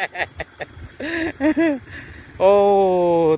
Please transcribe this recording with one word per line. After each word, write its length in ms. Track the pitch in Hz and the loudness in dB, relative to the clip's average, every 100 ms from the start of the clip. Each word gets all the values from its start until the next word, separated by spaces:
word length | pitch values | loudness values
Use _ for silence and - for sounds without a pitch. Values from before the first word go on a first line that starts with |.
| 190 180 165 - - - - - - - 294 330 330 - 285 311 330 269 - - - - - - | -8 -8 -10 -10 -16 -14 -16 -16 -20 -12 -10 -6 -8 -4 -2 0 0 -2 -8 -18 -18 -20 -20 0
Oh, 1000 | 185 202 202 196 190 180 175 170 160 | 4 4 4 4 2 2 2 2 2